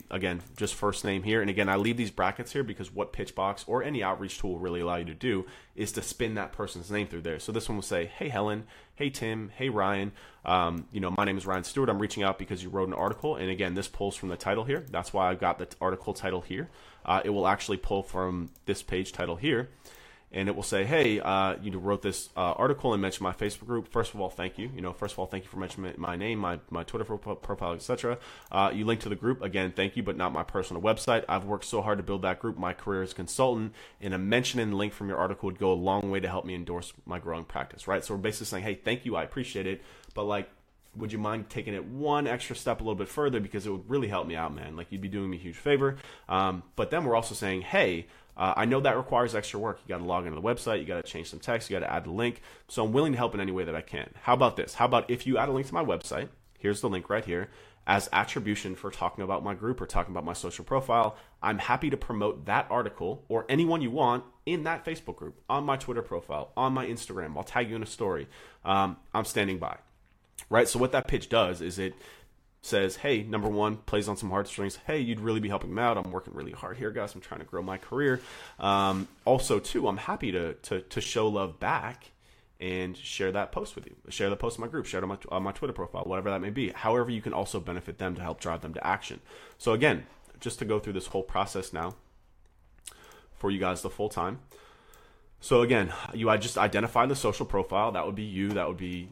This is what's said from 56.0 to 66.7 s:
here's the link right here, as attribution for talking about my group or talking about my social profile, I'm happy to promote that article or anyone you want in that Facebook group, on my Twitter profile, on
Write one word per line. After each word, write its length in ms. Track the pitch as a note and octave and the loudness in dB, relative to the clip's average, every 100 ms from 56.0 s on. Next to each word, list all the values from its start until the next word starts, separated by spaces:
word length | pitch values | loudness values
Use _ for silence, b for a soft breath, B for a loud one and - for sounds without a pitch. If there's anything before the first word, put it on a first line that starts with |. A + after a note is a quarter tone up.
| - D#2 C#3 - _ - | -2 -6 -6 -12 _ -2
here's 220 | G2+ G2+ | 0 2
the 80 | A#2 | 0
link 220 | F#2 - | -2 0
right 160 | G#2+ | -2
here, 240 | G2 F2 G2+ B B B | 0 -2 -2 B B B
as 220 | - G2+ - | 4 4 6
attribution 640 | F#2+ - - G#2 G#2 G2 | 4 4 0 0 0 -2
for 160 | F#2 G2 | -6 -8
talking 340 | - F2 - | -2 -2 -2
about 180 | F#2+ F#2+ | -2 -2
my 100 | G2+ | -2
group 280 | F#2+ A2 B2+ | -4 -2 -4
or 40 | |
talking 280 | F2 F2+ F2 | 0 0 0
about 100 | F2 | -4
my 80 | D#2+ | -6
social 320 | E2+ F2+ - | -6 -6 -8
profile, 540 | - C3+ C3 A#2 G#2+ B B B | -2 0 4 4 4 B B B
I'm 140 | G#2+ G#2 | -2 0
happy 320 | - A#2 D3+ | 0 2 2
to 80 | - | 0
promote 480 | - G#2+ G#2 - | -2 0 0 0
that 200 | E2+ A#2+ - | 0 0 2
article 560 | A#2+ A2 - F2 C#3 - | 0 0 -4 -4 -4 -2
or 180 | A2+ - | -2 2
anyone 320 | C#3+ E3+ E3 | 4 4 2
you 100 | A#2+ | 2
want 320 | C#3 B2 B2 - _ | 4 4 4 -2 _
in 180 | - E3+ | -4 -2
that 220 | D#3 E3 | -2 -4
Facebook 320 | E3 E3 - - | -4 -8 -8 -10
group, 240 | - - - | -10 -12 -4
on 160 | C#3 | -2
my 100 | D3 | 0
Twitter 260 | C3 B2+ A#2 | -2 0 -4
profile, 520 | - F2 - D2+ - | -2 -6 -4 -6 -4
on 160 | - C3 | 2 2